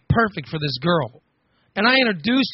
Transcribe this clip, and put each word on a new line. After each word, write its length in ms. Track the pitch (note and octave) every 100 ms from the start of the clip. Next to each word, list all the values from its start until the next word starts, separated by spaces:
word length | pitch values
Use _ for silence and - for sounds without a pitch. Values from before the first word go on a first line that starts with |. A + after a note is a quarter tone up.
| -
perfect 400 | A3+ A3 F#3 C#3+
for 100 | D#3+
this 180 | D3 B2+
girl." 420 | E3+ E3+ A#2 - _ _ _ _ _ -
And 120 | A3
I 80 | C4
introduced 560 | B3 F3+ D3+ B3+ B3+